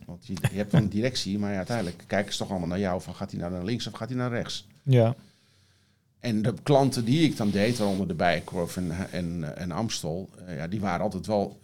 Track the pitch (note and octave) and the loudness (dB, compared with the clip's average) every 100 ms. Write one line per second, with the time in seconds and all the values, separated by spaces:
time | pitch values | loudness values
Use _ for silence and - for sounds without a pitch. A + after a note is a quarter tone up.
0 | - F2 - F#2+ - F#2+ G#2 E3 G#2 G2+ | -16 -16 -10 -2 -2 -2 2 4 4 2
1 | B2+ B2+ F#2+ G#2 G2+ G2 F2+ A#2 F2 E2+ | 0 -2 -2 -2 -2 -2 -2 -2 -4 -8
2 | - G2 G2 - G#2 F#2+ E2+ F2+ G2 F2+ | -2 -2 -2 -4 -4 -2 -2 0 0 -2
3 | - - G2 G2 F2 F2+ F2+ A#2+ A#2 - | -4 -8 -8 -6 -6 -4 -4 -4 -6 -8
4 | A2+ B2+ B2 A#2 F#2 - - - C#3 B2 | -6 -4 -2 -2 -4 -8 -12 -6 6 8
5 | A2+ - - _ _ _ _ _ _ _ | 8 2 -10 _ _ _ _ _ _ _
6 | _ _ A#2+ G#2+ A2 F#2 - C#3 C3+ B2 | _ _ -2 0 0 0 4 6 6 2
7 | A2+ D#3 D3+ - G#2 G2 A2 A#2+ G2+ F#2+ | 2 4 4 4 2 4 2 2 0 0
8 | F2 E2 F2 D#2 - F2+ E2+ - F2+ E2+ | 0 2 2 2 -2 -4 -4 -2 -4 -4
9 | F2 F2+ E2+ F2 D2 - F2+ E2 A2+ - | -4 -4 -4 -4 -6 -6 -6 -4 -4 -4
10 | D#2+ E2+ F#2+ - F2+ D2 E2+ G2+ F#2+ F2 | -4 -6 -8 -14 -10 -8 -4 -2 0 0
11 | G2+ F#2 E2+ G#2+ F#2+ - | 0 -4 0 0 0 -6